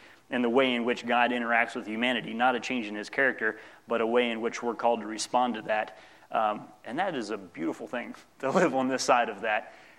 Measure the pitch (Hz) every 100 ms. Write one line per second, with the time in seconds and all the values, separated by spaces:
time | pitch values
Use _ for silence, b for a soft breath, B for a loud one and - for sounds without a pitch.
0 | B B - 123 120 123 131 120 117 120
1 | 117 120 120 123 117 117 117 123 104 110
2 | 123 120 - 113 123 120 - 127 104 104
3 | 101 - 131 - 90 - B B - 117
4 | 113 120 120 113 113 - 120 107 120 113
5 | 107 110 - 123 123 110 113 107 110 B
6 | B B B 120 107 104 - - 113 139
7 | 196 139 107 110 95 - 160 - 113 120
8 | 117 - - - 135 180 170 131 131 131
9 | - 123 113 98 110 107 - B B